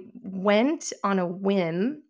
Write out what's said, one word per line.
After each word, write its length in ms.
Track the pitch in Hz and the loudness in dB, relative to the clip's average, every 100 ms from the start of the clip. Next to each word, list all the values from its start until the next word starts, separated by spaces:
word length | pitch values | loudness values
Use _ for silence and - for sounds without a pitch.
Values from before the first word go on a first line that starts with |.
| - | -2
went 760 | - 190 190 196 208 254 320 - - | -16 -12 -4 2 4 4 0 -6 -6
on 160 | 202 196 | 0 0
a 80 | 175 | 0
whim 760 | 185 196 202 170 170 226 302 - | -2 0 2 2 0 -2 -4 -14